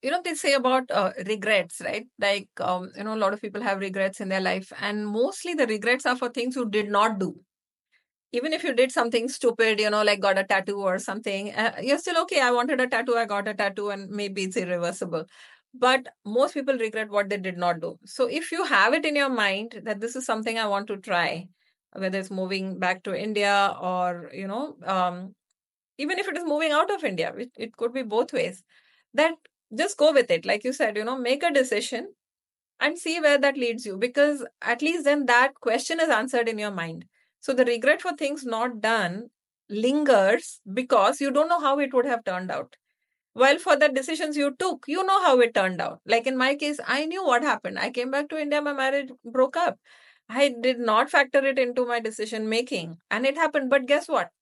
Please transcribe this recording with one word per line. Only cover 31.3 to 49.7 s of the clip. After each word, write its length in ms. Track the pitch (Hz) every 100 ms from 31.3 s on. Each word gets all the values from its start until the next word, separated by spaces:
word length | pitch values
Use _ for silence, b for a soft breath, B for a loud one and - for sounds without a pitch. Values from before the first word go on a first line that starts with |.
| 277
a 100 | 339
decision 640 | 285 254 254 247 240 403 _ _ _ _ _ _ _
and 180 | 285 339
see 240 | 320 330
where 180 | 302 285
that 180 | 277 269
leads 300 | 240 233 220
you, 100 | 190
because 480 | 247 247 294 285 - _
at 200 | - 240
least 220 | 294 339
then 220 | 277 294 254
that 280 | 240 269
question 460 | - 247 233 - 330
is 80 | 330
answered 400 | 226 254 247 226
in 100 | 214
your 140 | 208
mind. 320 | 190 165 165 175 _ _ _
So 120 | -
the 120 | 254
regret 360 | 240 233 254 311
for 140 | 370
things 300 | 294 285 294
not 360 | 262 226 247 226
done 500 | 220 226 180 185 233 _ _ _ _
lingers 920 | 202 240 285 285 226 190 226 - - -
because 480 | 202 254 247 196 277
you 120 | 277
don't 160 | 262 320
know 120 | 349
how 200 | 294 285
it 120 | 277
would 140 | 269 262
have 180 | 233
turned 280 | 208 180 185
out. 240 | 143 143 _ _ _ _ _ _
While 240 | 226 262 320
for 180 | 381 285
the 120 | 294
decisions 480 | 262 262 320 311 294
you 180 | 285 277
took, 280 | 370 370 -
you 180 | 330
know 160 | 381 392
how 180 | 359 254
it 140 | 233
turned 260 | 226 185 180
out. 200 | - 151 -
Like 200 | 233 247
in 100 | 262
my 180 | 262
case, 240 | 285 294 294 -
I 180 | 262
knew 200 | 311 359
what 180 | 359 240
happened. 360 | 277 214 - 196
I 120 | 202
came 200 | 247 247
back 180 | 277 294
to 100 | 311
India, 240 | 294 294
my 100 | 294
marriage 380 | 277 262 277 262 247
broke 320 | 240 247 262 330
up. 220 | 339